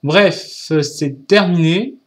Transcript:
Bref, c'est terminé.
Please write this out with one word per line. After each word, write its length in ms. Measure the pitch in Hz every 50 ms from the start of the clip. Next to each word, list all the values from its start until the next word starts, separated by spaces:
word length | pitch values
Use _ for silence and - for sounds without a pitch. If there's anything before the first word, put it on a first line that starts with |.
Bref, 680 | - 143 156 196 202 180 - - - - - - - - 160 156
c'est 440 | 139 - - - 151 139 135 - -
terminé. 680 | _ 196 208 196 180 175 170 160 160 170 190 233 277 - - _